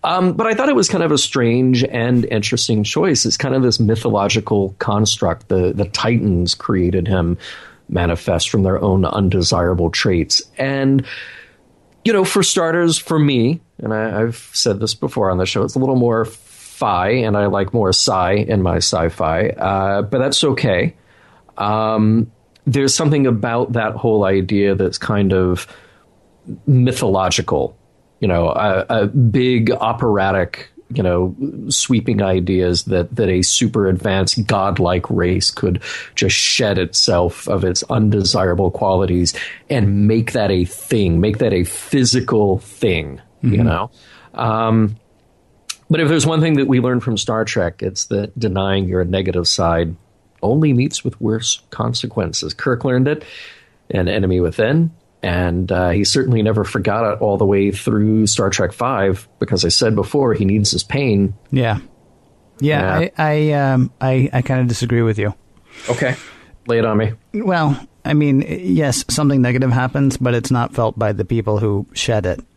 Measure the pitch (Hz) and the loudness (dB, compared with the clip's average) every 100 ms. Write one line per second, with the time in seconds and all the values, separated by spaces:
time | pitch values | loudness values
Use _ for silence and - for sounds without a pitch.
0 | 160 180 185 - 220 220 269 269 196 190 | -2 0 0 0 0 0 2 2 2 0
1 | 165 147 - 139 117 120 127 127 127 123 | 2 0 0 0 2 4 4 2 2 0
2 | 113 123 113 113 104 120 - 110 104 - | 2 2 2 -2 -2 -2 0 0 0 0
3 | 180 131 113 - 139 131 127 120 110 113 | 2 2 0 -2 0 2 2 2 2 2
4 | 120 104 101 107 104 104 95 98 - 104 | 0 0 2 0 0 0 0 -4 -4 0
5 | 107 - 95 101 - 92 90 92 101 - | 0 0 -2 -2 -2 0 0 0 -4 -2
6 | 110 117 104 87 87 - - 101 87 92 | 0 2 2 0 0 -4 -2 0 2 0
7 | 87 92 85 87 - - - - _ 82 | 0 0 0 -2 -6 -18 -20 -20 _ -2
8 | 87 85 - - - 110 95 92 101 95 | 0 -2 -2 -2 0 0 0 0 0 2
9 | 90 104 98 95 85 92 87 90 85 - | 0 0 0 0 0 0 0 0 -2 0
10 | - 90 78 - - - 135 139 135 135 | 0 0 0 -2 -2 -6 -4 0 2 0
11 | 127 - - - - _ _ _ _ _ | 0 -12 -16 -20 -20 _ _ _ _ _
12 | - 214 190 - 185 - 165 165 170 160 | -2 0 2 0 0 0 0 2 0 0
13 | - 160 143 131 117 165 _ _ 110 110 | -2 2 2 2 0 -2 _ _ -6 -2
14 | 110 98 113 117 - - - 101 110 - | -2 -2 -2 -4 -10 -4 -2 -2 -4 -4
15 | - - 98 92 92 - - - 131 131 | -6 -2 0 0 0 -2 -2 0 0 2
16 | 120 113 110 - - - - - 120 90 | 2 0 -2 -8 -20 -20 -20 -6 -2 0
17 | 92 123 113 104 101 98 95 117 98 92 | 0 0 0 0 0 0 -2 0 2 2
18 | - 95 90 101 - 98 90 87 - 87 | 0 0 2 0 0 0 2 0 -2 0
19 | 82 - 80 80 104 - 92 98 98 98 | -2 -2 -2 0 -2 -2 -2 0 0 -2
20 | 101 131 135 139 151 127 123 90 165 - | -2 -2 0 0 0 0 0 2 0 -4
21 | _ _ _ _ _ - 104 107 110 110 | _ _ _ _ _ -6 -2 0 0 2
22 | 107 110 117 _ _ _ - 135 135 - | 2 2 0 _ _ _ -2 2 2 2
23 | 156 147 135 113 117 117 - 120 110 113 | 2 2 2 2 0 -2 0 0 -2 -2
24 | 120 107 98 98 95 104 101 98 95 - | 0 2 4 2 2 2 2 2 0 -2
25 | - 104 101 92 92 90 - - - _ | -4 0 2 2 2 0 -6 -20 -20 _
26 | _ _ _ _ - - - 127 123 123 | _ _ _ _ -16 -10 2 4 4 0
27 | 117 95 92 87 - 78 64 - _ _ | 0 2 0 -2 -2 -2 -2 -8 _ _
28 | _ _ 104 87 85 - 104 95 - 113 | _ _ 0 2 0 0 0 0 0 0
29 | 104 143 120 104 127 127 113 - 110 117 | 0 2 2 2 2 2 2 0 -2 0
30 | 123 104 95 98 90 - - - - 123 | 0 2 2 0 -2 -6 -18 -20 -10 -2
31 | 90 90 92 - 139 - - - - 123 | 0 2 0 -2 -8 -8 -6 -4 0 0
32 | 104 107 98 92 90 92 90 90 - 92 | 0 0 0 0 0 0 2 0 -2 -2
33 | 87 - 87 92 90 - 117 - 98 90 | -2 -2 0 2 0 0 0 0 0 0
34 | 101 98 95 - 101 101 98 90 90 90 | 0 0 0 -2 -2 0 0 0 0 0
35 | - 101 87 92 - - 98 90 - - | -2 -2 0 0 -2 -2 -2 -2 -6 -14
36 | - - 95 - - - 110 95 90 - | -12 -4 -2 0 0 0 0 0 -2 0
37 | - 87 87 - - 95 92 90 - 120 | 2 2 0 -2 -4 -2 0 -2 -2 0
38 | 107 104 95 104 92 87 95 - 98 92 | 2 2 0 0 0 2 0 0 0 2
39 | 92 90 90 - - - _ 135 101 101 | 2 0 0 -4 -10 -14 _ 0 2 2
40 | 104 113 113 123 101 95 90 - - 117 | 4 2 0 -2 0 0 0 -4 -4 0
41 | 98 82 101 107 120 95 90 - - 143 | 2 2 2 2 0 0 -2 -6 -2 0
42 | 123 127 120 113 101 92 - - 110 85 | 2 0 0 2 2 0 -4 -4 -2 -2
43 | 73 69 - _ 127 104 117 90 107 _ | -4 -12 -20 _ 0 2 2 0 -4 _
44 | - - - - 117 110 113 113 107 110 | -20 -20 -18 -6 -2 0 2 2 2 -2
45 | _ _ _ _ _ _ _ - _ - | _ _ _ _ _ _ _ -16 _ 0
46 | 151 160 135 160 160 147 135 127 123 123 | 2 2 2 2 2 2 2 2 2 0
47 | 117 110 - 110 110 - 90 - 98 95 | -2 -4 -2 -2 -2 -2 -2 -4 -8 -6
48 | - 101 104 - 110 98 98 98 95 90 | -4 -4 -4 -4 -4 -2 0 0 0 -2
49 | 87 95 95 90 85 - 85 82 82 82 | 0 -2 -2 -2 -2 0 0 0 -2 -6
50 | _ _ _ _ 98 139 156 123 135 - | _ _ _ _ -2 2 2 2 0 -2
51 | - 117 113 110 120 - _ - 117 120 | -8 -6 -4 -4 -4 -6 _ -6 -4 -4
52 | - - 87 - 80 - - 123 135 127 | -6 -4 -4 -6 -8 -6 -2 -2 0 0
53 | 131 151 - - - - _ _ _ 101 | 0 -2 -6 -20 -20 -20 _ _ _ -2
54 | 90 101 98 90 87 - 113 151 165 - | 0 0 0 2 0 0 0 2 0 -2
55 | _ _ - 87 90 87 92 92 90 82 | _ _ -4 -2 0 -2 -2 0 2 2
56 | 98 139 131 117 107 107 101 - 104 104 | 0 0 2 2 2 0 -2 -2 -2 0
57 | 110 104 107 98 101 101 101 101 - 110 | -2 0 0 2 2 2 2 -2 -2 0
58 | 104 110 107 - 98 - 95 - 123 127 | 2 2 2 0 -2 0 -4 -2 -4 0
59 | 98 92 - _ - 95 87 - 117 107 | 0 -2 -6 _ -4 0 0 0 0 0
60 | 101 147 131 110 98 107 101 90 - 135 | 0 0 2 2 2 2 0 -2 -4 -2
61 | 135 101 98 - - 135 120 104 - _ | 0 2 0 -2 -4 -2 0 -2 -6 _
62 | _ _ _ _ _ _ 143 147 95 95 | _ _ _ _ _ _ 0 0 0 0
63 | 170 - 156 151 151 147 139 131 127 - | -2 0 0 2 2 2 2 2 0 -2
64 | 131 131 135 127 123 131 123 113 120 117 | 0 2 2 0 -2 0 0 -2 0 0
65 | 113 107 104 - _ _ _ - - 123 | 2 0 -2 -4 _ _ _ -18 -6 -2
66 | 135 127 - - - - - 117 113 107 | -2 -4 -10 -20 -20 -20 -2 0 2 0
67 | 110 110 _ 208 214 180 151 139 - _ | 0 -4 _ -6 -2 0 0 -2 -6 _
68 | - 151 147 135 - 156 180 175 147 120 | -2 0 2 2 0 -6 0 0 2 -2
69 | - - 147 139 123 123 131 123 127 143 | -4 0 2 2 2 2 0 0 0 0
70 | 139 131 127 120 - 127 120 - 113 110 | 0 0 0 0 0 -2 0 -2 -2 0
71 | 110 101 101 117 104 107 107 101 101 - | -2 -2 -2 -2 0 0 0 -2 -4 -8
72 | - 110 90 - - | -2 -2 -2 -4 -8